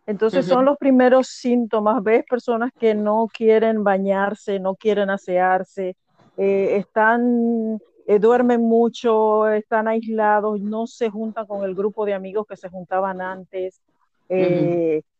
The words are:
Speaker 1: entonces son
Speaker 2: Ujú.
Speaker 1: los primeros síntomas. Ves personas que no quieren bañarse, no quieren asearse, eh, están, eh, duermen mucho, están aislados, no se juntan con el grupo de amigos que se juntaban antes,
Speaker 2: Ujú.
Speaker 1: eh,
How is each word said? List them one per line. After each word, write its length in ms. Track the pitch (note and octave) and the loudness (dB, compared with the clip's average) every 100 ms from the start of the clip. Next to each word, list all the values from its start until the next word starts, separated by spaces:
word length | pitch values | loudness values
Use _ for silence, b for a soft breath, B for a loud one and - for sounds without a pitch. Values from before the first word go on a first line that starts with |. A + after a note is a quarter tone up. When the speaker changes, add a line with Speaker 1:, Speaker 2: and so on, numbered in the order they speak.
| - | -10
Speaker 1:
entonces 400 | G3 A3 C#4 F#3 | -2 0 0 2
son 180 | B3+ | 2
Speaker 2:
Ujú. 20 | C4+ | 2
Speaker 1:
los 100 | C#4+ | 2
primeros 500 | C4+ B3+ B3+ C4 B3 | 2 4 6 4 2
síntomas. 760 | - B3 A#3+ A3+ A3+ G#3 A#3 | -4 -2 0 0 0 0 0
Ves 220 | G3+ A#3 - | 2 0 0
personas 420 | A#3+ - A3+ B3 - | -4 -2 -2 -4 -2
que 160 | A3+ | 0
no 340 | G#3+ G#3 A3 A3+ | 0 0 0 -2
quieren 520 | - A3 A3 A3+ A3 | 0 2 4 2 2
bañarse, 760 | G3+ F#3+ G3 G3 G3+ G#3 - G3 | 0 0 0 0 -2 -4 -6 -4
no 160 | F#3+ F#3+ | -4 -4
quieren 340 | G#3+ G3+ G3 | -2 0 0
asearse, 880 | G3 - F3+ F#3 F#3 F#3 - F#3 - _ _ _ - | -4 -2 0 2 0 -2 -8 -10 -10 _ _ _ -4
eh, 400 | G3 G3 F#3 G3 | 0 0 0 -2
están, 1040 | - A3 A3 A#3+ B3 A#3+ A#3 A#3 A3 A3 - _ - | -2 2 2 2 2 0 0 -2 -4 -6 -12 _ 0
eh, 120 | G#3 | 2
duermen 420 | A3 B3 B3 A#3+ | 4 4 2 2
mucho, 840 | A3+ A3+ A#3 - A#3+ A3 A3 G#3+ G#3+ | 2 2 2 0 0 2 2 2 0
están 400 | G#3+ - A3 A3 | -2 -2 -2 -2
aislados, 720 | A3+ A3 A3 G#3 G#3 G#3+ G#3 | -4 -4 0 2 2 0 -4
no 260 | G3+ A3 A#3 | -6 -6 -8
se 220 | - A3+ | -6 -6
juntan 360 | G#3 A3 A3+ G#3 | -4 -8 -8 -10
con 180 | G3+ | -6
el 100 | G3 | -6
grupo 300 | F#3 G#3 G#3+ G#3 | -4 -4 -4 -4
de 80 | |
amigos 320 | F#3+ F#3+ G#3 G#3+ | -4 -6 -8 -8
que 80 | G3 | -12
se 120 | F#3 | -16
juntaban 520 | F#3 F3 F#3+ G3 F#3 | -16 -6 -4 -4 -6
antes, 580 | F#3 F#3+ F3+ F#3+ F#3 - _ _ _ _ - F#3 | -10 -12 -12 -10 -10 -12 _ _ _ _ -4 0
Speaker 2:
Ujú. 420 | F3+ F3 E3+ F3 | 2 2 0 0
Speaker 1:
eh, 240 | D#3+ D#3 - | 0 -2 -4